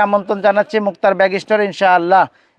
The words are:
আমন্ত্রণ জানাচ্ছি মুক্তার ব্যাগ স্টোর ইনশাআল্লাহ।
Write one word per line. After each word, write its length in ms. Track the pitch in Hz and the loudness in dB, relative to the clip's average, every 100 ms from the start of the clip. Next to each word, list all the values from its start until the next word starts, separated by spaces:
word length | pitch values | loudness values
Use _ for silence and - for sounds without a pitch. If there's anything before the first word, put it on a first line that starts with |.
| 202 | 0
আমন্ত্রণ 300 | 202 196 202 | -2 -4 -2
জানাচ্ছি 360 | 202 202 208 220 | 0 0 -2 -2
মুক্তার 340 | 202 175 202 | -4 -2 -2
ব্যাগ 160 | 185 190 190 | 2 0 -2
স্টোর 180 | - 214 202 | -2 -2 -2
ইনশাআল্লাহ। 540 | 160 190 180 170 190 151 _ _ | 0 2 2 2 2 0 _ _